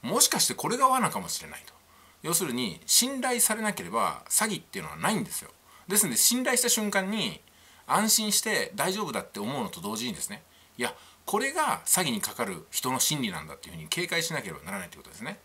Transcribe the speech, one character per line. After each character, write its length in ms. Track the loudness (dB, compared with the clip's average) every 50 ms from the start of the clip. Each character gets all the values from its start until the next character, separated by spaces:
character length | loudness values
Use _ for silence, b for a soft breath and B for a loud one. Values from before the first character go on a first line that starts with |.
も 180 | -4 0 4 4
し 80 | 4 4
か 100 | 4 2
し 80 | 2
て 80 | 2 0
こ 140 | -2 0 -2
れ 80 | 2
が 120 | 4 4 4
罠 220 | 6 4 2 2
か 80 | 0 -2
も 100 | -6 -4
し 140 | -6 -6
れ 80 | -8 -10
な 60 | -14
い 60 | -16 -16
と。 80 | -18 -20 -20 _ B B B B B B B
要 120 | -4 0 0
す 100 | 0 0
る 80 | 0
に、 280 | 0 -2 -2 -2 -4 -8 -2
信 340 | 2 4 4 4 2 -2 -2
頼 200 | -2 -2 2 2
さ 160 | 2 2 2
れ 60 | 0
な 100 | 0 -2
け 100 | -2 -4
れ 80 | -6 -2
ば 320 | 0 2 2 2 0 -4 -6 0
詐 180 | 2 2 2 2
欺 140 | -2 -4
っ 20 | -6
て 140 | -10 -10 -10
い 40 |
う 20 | -8
の 80 | -8
は 40 | -8
な 140 | -2 0 0
い 60 | 2
ん 80 | 0 -2
で 60 | -2
す 120 | -6 -8
よ。 80 | -8 -10 -20 -20 B B B B B B
で 80 | 2
す 100 | 4 4
の 60 | 4
で、 40 | 4
信 280 | 4 4 4 4 4 2
頼 120 | 2 2
し 60 | 2
た 60 | 4 2
瞬 220 | 2 2 2 2
間 200 | 2 2 0 2
に、 320 | -2 -2 -2 -2 -4 -8 B B B B B B B B B 0
安 200 | 2 4 4 6
心 220 | 4 4 4 2
し 100 | 2 2
て 300 | 2 2 0 0 0 -2 -2
大 180 | -2 0 0
丈 120 | 0 -2 -4
夫 80 | -2
だ 80 | -4 -4
っ 60 | -6
て 140 | -6 -8 -6
思 200 | -4 -4 -2 -2
う 40 | -4
の 60 | -4
と 100 | -6 -8
同 160 | -6 -6 -4
時 120 | -4 -4 -4
に 60 | -4
で 60 | -4
す 80 | -6 -6
ね、 140 | -8 -12 -14 b b b b b b
い 60 | -4
や、 120 | -4 -4 B B B B B B B
こ 140 | 0 0 2
れ 140 | 2 2
が 280 | 2 2 2 2 2 0 2
詐 180 | 2 4 4 4
欺 60 | 2
に 100 | 0 0
か 140 | -2 -6 -2
か 100 | -4 -4
る 220 | -4 -4 -10 -12 -6
人 220 | -4 -2 0 0
の 80 | 2 2
心 220 | 2 2 2 0
理 80 | -2 -2
な 100 | -4 -6
ん 60 | -10
だ 80 | -10 -14
っ 40 | -14
て 100 | -14 -14
い 40 |
う 40 | -12
ふ 20 | -12
う 40 |
に 60 | -6 -4
警 180 | -4 -2 -2
戒 160 | 0 0 0
し 120 | 0 0 -4
な 80 | -4
け 60 | -6 -6
れ 60 | -10
ば 80 | -10
な 100 | -10 -8
ら 60 | -8 -8
な 60 | -8
い 40 | -10
っ 20 |
て 80 | -14 -18
こ 40 |
と 60 | -18 -18
で 60 | -16
す 60 | -12
ね。 160 | -10 -10 -10 -12 _